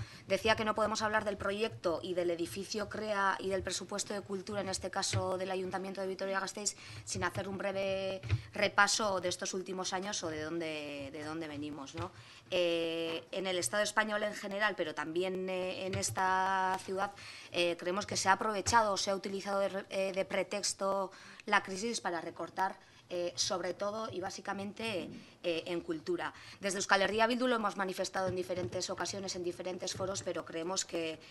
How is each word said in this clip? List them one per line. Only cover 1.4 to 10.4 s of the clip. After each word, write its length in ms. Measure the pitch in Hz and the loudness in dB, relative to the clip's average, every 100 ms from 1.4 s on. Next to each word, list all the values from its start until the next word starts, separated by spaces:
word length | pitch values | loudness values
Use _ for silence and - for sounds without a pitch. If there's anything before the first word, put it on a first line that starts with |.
| 196 202 226 - 180 156 | -2 0 -2 0 -2 0
y 120 | - | -2
del 160 | 175 175 | 0 0
edificio 580 | 170 170 202 185 214 202 | 0 -2 -4 -4 -4 -4
crea 480 | 208 214 202 196 190 | -4 -2 2 2 2
y 120 | 190 | 0
del 120 | 190 | 0
presupuesto 520 | 185 180 185 202 - | 0 -4 -4 -4 -2
de 60 | 208 | -4
cultura, 420 | 190 196 180 208 | -2 -6 -2 -2
en 60 | 190 | -2
este 220 | 180 190 | -2 -2
caso 480 | 196 185 202 185 185 | -2 0 0 0 0
del 140 | 190 | 0
Ayuntamiento 480 | 185 185 190 190 190 | -2 -2 -2 -4 -4
de 80 | 190 | -4
Vitoria-Gasteiz, 680 | 190 196 190 190 - 202 - - - | -2 0 0 -2 -2 -4 -4 -14 -12
sin 180 | - - | -6 -2
hacer 240 | 180 202 190 | 0 0 -4
un 100 | 190 | -2
breve 640 | 196 196 196 190 190 190 - - - | -2 0 0 0 -2 -4 -2 -2 -2
repaso 680 | 202 202 202 202 - 214 185 | 2 4 8 6 6 4 2
de 80 | 180 | 0
estos 260 | - 190 | -2 -2
últimos 380 | 196 180 185 185 | -4 -4 -4 -2
años 320 | 185 196 208 | -2 -2 -2
o 40 | 170 | -2
de 140 | 156 | -2